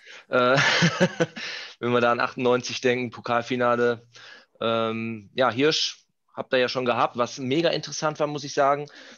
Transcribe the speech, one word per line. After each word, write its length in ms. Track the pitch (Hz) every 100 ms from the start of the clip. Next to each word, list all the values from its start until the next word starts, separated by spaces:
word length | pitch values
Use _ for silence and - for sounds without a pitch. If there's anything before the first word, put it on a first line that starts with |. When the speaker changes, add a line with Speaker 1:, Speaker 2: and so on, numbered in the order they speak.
| - - -
Speaker 1:
klar. 280 | 123 123 139
Speaker 2:
Äh, 20 |
<laughs> 1200 | - - 170 - 180 - 170 - - - - -
wenn 140 | 120
wir 80 | 120
da 120 | 120
an 80 | 120
achtundneunzig 600 | 120 - 123 123 123 117
denken, 300 | 127 123 123
Pokalfinale. 960 | - - 120 117 127 120 120 120 117 - - - - _ -
Ähm, 640 | 113 113 113 113 113 110 101
ja, 160 | - 127
Hirsch 560 | 113 147 151 - - _ _ _
habt 220 | - -
ihr 40 | 131
ja 100 | 123
schon 180 | 131 123
gehabt, 320 | 117 151 120
was 200 | 120 -
mega 300 | 127 147 165
interessant 500 | 156 147 143 156 151
war, 80 | 147
muss 180 | 147
ich 100 | 139
sagen, 340 | - 139 143 147 - -